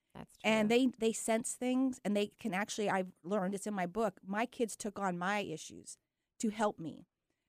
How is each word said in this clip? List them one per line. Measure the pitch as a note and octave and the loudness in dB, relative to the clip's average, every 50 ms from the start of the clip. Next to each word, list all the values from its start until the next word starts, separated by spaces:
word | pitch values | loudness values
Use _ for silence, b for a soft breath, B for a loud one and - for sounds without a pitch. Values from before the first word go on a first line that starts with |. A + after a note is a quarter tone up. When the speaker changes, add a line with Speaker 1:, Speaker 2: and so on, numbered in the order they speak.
| _ _ - | _ _ -16
Speaker 1:
That's | - - - - - - | -16 -16 -16 -12 -2 2
Speaker 2:
And | G#3+ A3 A3 G#3+ G#3+ | 2 4 4 4 6
Speaker 1:
true. | A#3 B3 | 6 6
Speaker 2:
they, | C4+ B3+ - - A3+ A3+ | 6 6 2 2 0 0
they | A3 | 0
sense | - - - A3 A3+ A#3+ - - | 0 0 2 2 2 0 -2 -6
things, | - B3+ B3+ B3+ C4 C4 C4 B3+ - - | -4 -2 0 2 2 2 2 0 -2 -2
and | G3 G#3 G#3 | -2 0 0
they | G#3 G3+ - - | 0 -2 -4 -8
can | - A3+ F3 | -6 -4 -2
actually, | F#3+ G#3 - - - G#3+ F#3+ | -2 -2 -4 -2 -2 0 2
I've | F3 F#3+ F#3+ F#3 - _ - | 2 2 0 -2 -6 _ -6
learned, | E3 G3+ G#3+ F#3 F#3 G3+ | -2 -2 0 0 0 -2
it's | F#3+ - | -4 -4
in | G#3+ G#3 | -4 -4
my | G3 F3+ | -2 -4
book, | F3 F3 A3 A#3 G3+ - - - | -2 -2 0 -2 -2 -2 -6 -10
my | F#3 G3 G#3+ A#3+ | -6 -4 -2 -2
kids | A#3 - - B3 G#3 - | -4 -2 -2 -2 -2 -4
took | - - G#3+ G3 - | -6 -8 -6 -4 -2
on | G3+ F#3+ F3+ F3 | -2 -2 0 0
my | F3 F#3+ G#3 G#3 | -2 -2 0 -2
issues | G3+ - D#3 D#3 - - - F2 - - - _ _ _ _ _ _ _ _ - | -2 -4 -6 -8 -10 -12 -16 -16 -16 -16 -18 _ _ _ _ _ _ _ _ -2
to | - A3 | -2 -2
help | G#3 A3 A3 G#3 - - | 0 2 0 0 0 -2
me. | E3 D3 - - - _ _ _ _ _ _ _ _ | -8 -8 -8 -10 -16 _ _ _ _ _ _ _ _